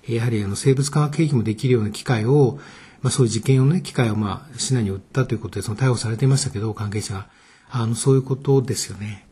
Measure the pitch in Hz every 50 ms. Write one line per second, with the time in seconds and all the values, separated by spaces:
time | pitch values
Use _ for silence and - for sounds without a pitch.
0 | _ - 117 117 113 120 113 104 101 98 101 - - 143 131 131 139 - - 147
1 | 151 143 147 - 165 147 147 123 104 110 104 - - 127 127 113 107 104 - -
2 | - - 127 110 107 117 139 147 139 120 143 143 - - - - - - - -
3 | - 127 - - 127 113 107 110 - - 131 131 131 139 170 185 139 - - -
4 | 123 110 104 107 107 101 95 - - - - - - - 131 123 110 98 95 98
5 | - _ - 139 123 - 117 101 - 92 - 101 92 - 107 - 135 131 120 104
6 | - 110 113 107 135 131 135 135 - - - 101 107 113 101 - 107 101 98 107
7 | - - 101 95 101 - _ _ _ _ _ _ _ _ - 123 113 113 117 110
8 | - 139 135 131 131 135 135 135 - 143 139 135 131 - 104 - - - 101 95
9 | 104 107 104 95 _ -